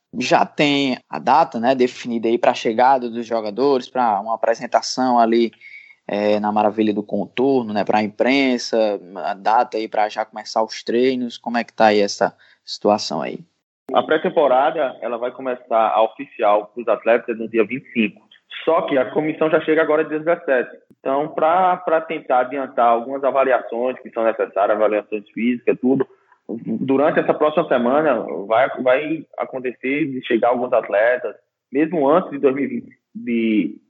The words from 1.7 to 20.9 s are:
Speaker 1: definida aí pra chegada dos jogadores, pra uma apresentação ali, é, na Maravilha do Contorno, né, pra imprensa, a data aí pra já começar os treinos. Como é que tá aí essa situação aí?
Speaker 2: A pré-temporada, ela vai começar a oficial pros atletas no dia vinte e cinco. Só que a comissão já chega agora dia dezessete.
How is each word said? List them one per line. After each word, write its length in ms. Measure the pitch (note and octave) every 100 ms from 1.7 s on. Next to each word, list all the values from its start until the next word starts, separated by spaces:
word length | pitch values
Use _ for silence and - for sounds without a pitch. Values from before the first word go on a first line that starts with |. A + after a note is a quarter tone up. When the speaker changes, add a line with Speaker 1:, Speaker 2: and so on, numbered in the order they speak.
Speaker 1:
definida 540 | C3+ B2 - B2+ A#2 A2+
aí 80 | A#2
pra 160 | C3+
chegada 560 | A#2+ B2+ A2 B2 C3+ A#2+
dos 160 | A2+
jogadores, 640 | A2+ A#2 G#2+ G#2 C#3 C3+ B2
pra 320 | C3 A#2+ G2+
uma 140 | A2
apresentação 840 | A2+ A2+ A#2 B2 A#2 - - C3 A#2+
ali, 340 | A2+ A#2 A#2 - - - - _ -
é, 340 | G2+ G#2 G#2+
na 100 | G#2
Maravilha 420 | G#2+ G#2+ G#2+ G#2+
do 100 | G#2
Contorno, 720 | G#2 G2+ F2 - C3+ C3+ A2+
né, 120 | G#2
pra 180 | F#2 G#2+
imprensa, 960 | G#2+ - A#2+ C#3 C3+ B2 - A#2 A2 G2+ F2 F#2+
a 100 | D#2
data 440 | G2+ G2+ A2+ A#2 A2
aí 100 | A2
pra 200 | G#2+ G#2+
já 160 | A2
começar 380 | G#2+ A2 G#2+ A2+
os 200 | A2 -
treinos. 560 | - A2+ C3 B2+ B2 -
Como 180 | A#2+ A#2
é 80 |
que 80 | A2+
tá 140 | - A2
aí 140 | G#2
essa 360 | G2+ - F#2 - _ _
situação 580 | - - G2+ G#2 - D#2
aí? 160 | B1+ - - _ _ _ -
Speaker 2:
A 100 | A2+
pré-temporada, 920 | A#2+ D#3 F3+ E3+ C#3+ B2+ D3 D#3+ C3 -
ela 160 | A#2 A#2
vai 140 | B2
começar 600 | C3 C3+ B2 - A2+ A2
a 120 | E2
oficial 640 | A2+ - - - G#2+ G#2 G#2+
pros 120 | - A#2
atletas 500 | G2+ A2+ B2 - A2+
no 100 | A2
dia 160 | A2+
vinte 220 | G#2 B2+ -
e 60 |
cinco. 360 | B2 G#2 - _ _ _ -
Só 180 | - E3
que 160 | - C#3
a 120 | B2+
comissão 360 | D#3 D#3 D3 D#3+
já 120 | E3
chega 200 | D#3+ D#3
agora 240 | D#3 D3+
dia 140 | D3+ D3+
dezessete. 580 | D#3 E3+ - C3 A2+ - _